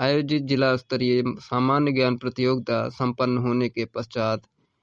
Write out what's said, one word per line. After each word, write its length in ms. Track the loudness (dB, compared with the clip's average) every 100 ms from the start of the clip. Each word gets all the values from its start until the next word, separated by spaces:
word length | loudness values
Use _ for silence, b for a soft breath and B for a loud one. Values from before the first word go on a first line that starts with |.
आयोजित 420 | 0 2 0 -2
जिला 340 | 0 2 2 2
स्तरीय 460 | -2 0 2 2 0
सामान्य 680 | -4 -4 0 2 2 2
ज्ञान 240 | 2 0 0
प्रतियोगिता 720 | -4 -2 0 0 -2 -2 -2
संपन्न 500 | -4 -4 0 0 0
होने 300 | 0 0 -2
के 160 | -4
पश्चात 580 | -6 -6 -6 -4 -2 -2 -8 _ _ _